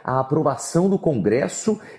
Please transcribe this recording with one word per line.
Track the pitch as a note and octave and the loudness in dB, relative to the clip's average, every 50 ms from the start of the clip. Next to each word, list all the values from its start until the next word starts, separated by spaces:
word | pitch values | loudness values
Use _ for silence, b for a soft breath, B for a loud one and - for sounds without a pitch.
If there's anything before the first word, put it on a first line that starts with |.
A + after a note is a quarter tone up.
| B | B
a | - B2+ C3 | -2 -2 0
aprovação | C3 - D3 D#3+ D3 C#3+ C3+ - - - - E3 F3+ G3 | 0 0 0 0 2 0 -2 -2 -8 -2 0 2 2 4
do | G3 | 2
Congresso | F#3 - E3 D3 A2+ E2 G#2 G#2+ C3 - F3+ - - - A3 G#3+ G#3+ B B B | 2 0 0 0 2 2 2 2 2 0 -2 -4 -2 -2 -2 -2 -2 B B B